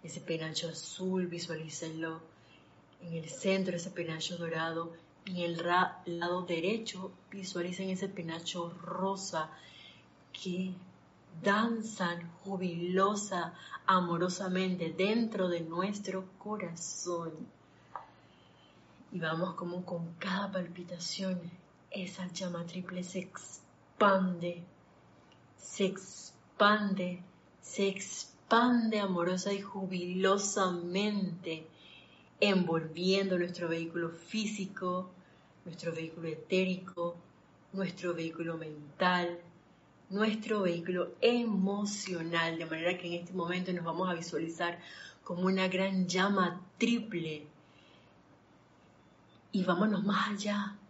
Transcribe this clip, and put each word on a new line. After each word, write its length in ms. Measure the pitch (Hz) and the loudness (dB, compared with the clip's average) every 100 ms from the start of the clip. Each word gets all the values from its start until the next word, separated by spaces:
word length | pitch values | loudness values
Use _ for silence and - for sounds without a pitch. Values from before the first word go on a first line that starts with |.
Ese 160 | 160 147 | -10 -10
penacho 480 | 143 160 160 151 170 | -4 -4 -2 -4 -4
azul, 580 | - - - 185 185 175 | -6 -10 -4 0 0 0
visualícenlo 920 | 170 - 160 160 - 165 160 165 165 - - - - - - - - | -4 -6 -6 -6 -6 -6 -4 -4 -6 -12 -20 -20 -20 -20 -20 -20 -16
en 120 | 175 | -8
el 140 | 165 151 | -8 -6
centro, 460 | - 190 190 185 | -2 2 2 2
ese 160 | 170 185 | -2 -4
penacho 460 | - 165 160 - 170 | -6 -4 -4 -6 -4
dorado, 560 | 165 165 165 165 165 - - - | -4 -2 -2 -2 -4 -8 -20 -16
y 180 | - 180 | -8 -2
en 80 | 170 | -2
el 80 | 165 | 0
ra-, 440 | 175 180 180 - - | 4 4 4 -2 -6
lado 360 | 170 175 180 | -2 0 0
derecho 680 | 180 165 175 220 - 185 190 - - | 0 0 2 0 -4 -8 -10 -12 -14
visualicen 600 | 196 185 180 175 180 190 | -10 -6 -4 -4 -2 -2
ese 180 | 185 196 | -2 -2
penacho 640 | 180 165 165 - 180 170 - | -4 -6 -6 -4 -4 -6 -6
rosa 680 | - 180 190 190 - - - - - - - - - - - | -8 -2 0 -2 -2 -4 -4 -10 -20 -20 -20 -20 -20 -20 -18
que 400 | - 190 180 190 - - - - - - 160 | -8 -4 -2 -2 -6 -14 -20 -20 -20 -18 0
danzan 880 | 202 202 233 226 208 - 175 170 170 - | 2 4 2 0 -4 -2 -2 -2 -8 -12
jubilosa, 1080 | 196 190 185 170 180 185 196 208 - 180 170 - - - - | -6 -2 -2 -2 0 4 4 2 -2 -2 -4 -8 -14 -2 4
amorosamente 1040 | 190 175 170 180 - 190 185 185 175 165 | 4 4 2 2 0 0 2 2 2 -2
dentro 560 | 160 196 233 220 208 180 | 2 4 4 2 2 2
de 120 | 175 | 0
nuestro 680 | 160 170 196 202 - 190 190 - | -2 -2 0 -2 -4 -6 -8 -12
corazón. 920 | 208 214 175 170 - - 175 170 165 156 - - - - - - - - - - - - - - - - - | -6 -6 -6 -6 -8 -6 -4 -2 -4 -8 -14 -16 -20 -20 -14 -14 -14 -20 -20 -20 -20 -20 -20 -20 -20 -20 -10
Y 60 | 180 | -2
vamos 360 | 160 160 180 | 0 2 0
como 300 | - 175 180 | -2 -4 -4
con 300 | - 175 170 - | -4 -4 -6 -6
cada 340 | 196 185 202 | -2 -2 0
palpitación, 880 | 185 170 - 175 175 - - 190 175 170 - - - - | -2 -4 -8 -10 -8 -6 -2 -2 -2 -4 -14 -20 -20 -12
esa 380 | 202 180 - 180 | -8 -6 -6 -6
llama 320 | - 185 170 170 | -4 -4 -4 -6
triple 360 | 185 180 180 | -6 -6 -6
se 160 | 180 185 | -4 -6
expande, 1400 | - - - - - - - - 208 190 185 175 175 175 175 - - - - - - - - - | -6 -12 -14 -16 -20 -20 -20 6 8 8 4 2 -4 -4 -12 -20 -20 -20 -20 -20 -20 -20 -20 -20
se 300 | - - 190 | -14 0 0
expande, 1400 | - - - - - - - 208 214 202 190 180 180 - - - - | 0 -10 -16 -16 -20 -20 6 6 8 4 0 -2 -4 -12 -20 -20 -20
se 280 | - - 196 | -10 0 2
expande 1120 | 190 - - - - - 233 247 240 220 214 | 0 -8 -10 -12 -14 4 6 8 6 4 2
amorosa 520 | 196 175 170 185 202 | 2 2 2 2 0
y 80 | 196 | -2
jubilosamente, 2000 | - 196 185 185 175 180 190 202 - 214 185 175 175 185 208 202 180 165 165 160 - - - - - - - - | -4 -6 -4 -2 -2 2 6 6 4 2 2 2 0 0 2 2 0 -2 -6 -8 -10 -20 -20 -20 -20 -20 -20 2
envolviendo 960 | 202 185 165 165 156 170 185 196 190 180 | 4 6 4 2 0 0 2 4 4 2
nuestro 300 | 175 175 170 | 0 -2 -2
vehículo 420 | 165 165 170 165 | -2 -2 -4 -4
físico, 1000 | - - 220 214 - 190 - 180 180 185 - - - - - | -6 -6 -2 -2 -4 -6 -4 -4 -2 -6 -14 -20 -20 -20 -18
nuestro 280 | 175 160 170 | -14 -6 -6
vehículo 360 | 160 160 170 165 | -4 -8 -6 -6
etérico, 880 | 151 - 190 190 180 - - 170 170 - - - - - | -6 0 2 2 0 -6 -4 -4 -4 -16 -20 -20 -20 -10
nuestro 420 | 196 180 - 180 | -4 -4 -4 -4
vehículo 420 | 165 165 160 165 165 | -2 -4 -4 -6 -4
mental, 840 | 160 151 147 - 185 180 175 175 - - - - - - - | -8 -12 -14 2 4 4 0 -4 -12 -20 -20 -20 -20 -20 -6
nuestro 520 | 196 220 - - 214 | 2 2 2 0 2
vehículo 520 | 185 170 170 180 - - | 2 2 0 -2 -2 4
emocional, 1400 | 233 247 233 196 190 202 202 - 190 170 165 170 165 165 | 6 6 4 4 2 2 -2 -4 -4 -4 0 2 2 -2
de 80 | 156 | -4
manera 320 | 160 170 180 | 0 0 0
que 80 | 180 | -4
en 80 | 170 | -6
este 100 | - | -4
momento 400 | 180 170 190 185 | -4 -2 0 0
nos 120 | 175 | -2
vamos 260 | 165 160 185 | -2 0 0
a 40 | |
visualizar 640 | 170 165 160 165 - 175 170 - - - - | 0 -2 -2 -4 -2 -2 -2 -12 -16 -16 -16
como 220 | - 175 185 | -8 0 2
una 220 | 190 185 | 4 2
gran 380 | 185 190 190 175 | 2 2 2 2
llama 540 | 185 196 196 185 - - - | 4 4 6 4 0 -12 0
triple. 680 | 240 233 202 175 160 151 147 - - - - - - - - - - - - - - - - - - - - | 4 4 2 -4 -4 -6 -10 -20 -20 -20 -20 -20 -20 -20 -20 -20 -20 -20 -20 -20 -20 -20 -20 -20 -20 -20 -4
Y 140 | 196 | 0
vámonos 400 | 180 175 214 190 | 4 6 6 4
más 240 | 202 - 208 | 4 2 2
allá 480 | 202 208 202 202 - | 0 0 0 -2 -8